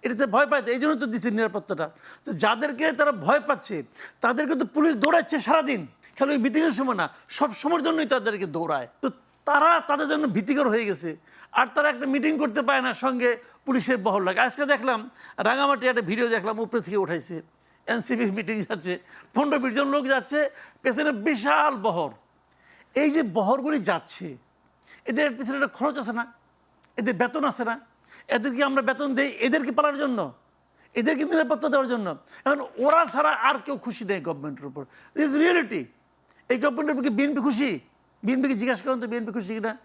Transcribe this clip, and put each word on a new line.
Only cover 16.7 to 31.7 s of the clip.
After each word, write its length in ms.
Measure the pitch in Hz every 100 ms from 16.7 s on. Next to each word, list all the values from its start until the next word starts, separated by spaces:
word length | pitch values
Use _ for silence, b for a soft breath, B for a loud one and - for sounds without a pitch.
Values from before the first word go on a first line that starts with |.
| 240
থেকে 160 | 170 202
উঠাইছে, 440 | 180 170 139 165 - _ b b -
এনসিপির 460 | 233 - 233 226
মিটিং 280 | 196 180 220
যাচ্ছে, 380 | 180 185 170 180 B B B
পনেরো 260 | 233 294 285
বিশ 160 | 254 226
জন 120 | 277
লোক 180 | 285 262
যাচ্ছে, 440 | 269 254 294 285 B B B
পেছনে 300 | 269 240 302
বিশাল 640 | 233 214 262 254 302 302 262
বহর। 340 | 202 170 147 - _ _ _ b b b b -
এই 160 | 302
যে 120 | 302
বহরগুলি 560 | 247 180 196 269 269 302
যাচ্ছে, 580 | 202 170 - - 175 127 _ _ _ _ B B -
এদের 260 | 240 294
পেছনে 240 | 233 240 277
একটা 120 | 269
খরচ 300 | - 285 285
আছে 160 | 220
না? 200 | 233 233 - _ _ _ _ _ -
এদের 160 | 220
বেতন 320 | 190 247 247 277
আছে 200 | - 233
না? 140 | 233 - _ B B B
এদেরকে 360 | 240 247 240
আমরা 180 | 285 269
বেতন 340 | 233 269 285 254
দেই 140 | 277
এদেরকে 420 | 214 247 311 262
পালার 260 | 247 294 277
জন্য, 360 | 285 233 151 120 _ _ _ _ b
এদেরকে 320 | - 233 294 302
নিরাপত্তা 440 | 320 277 311
দেওয়ার 200 | 302